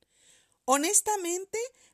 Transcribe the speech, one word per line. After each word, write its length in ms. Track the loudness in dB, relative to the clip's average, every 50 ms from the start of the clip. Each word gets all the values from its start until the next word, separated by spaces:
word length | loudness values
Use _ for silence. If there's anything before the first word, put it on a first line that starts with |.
| _ _ _ _ _ _ _ _ _ _ _ _ _
Honestamente, 960 | 0 2 2 2 2 2 2 2 0 -2 -2 -2 -4 -4 -6 -6 -6 -6 -6 -6 -8 -10 _ _ _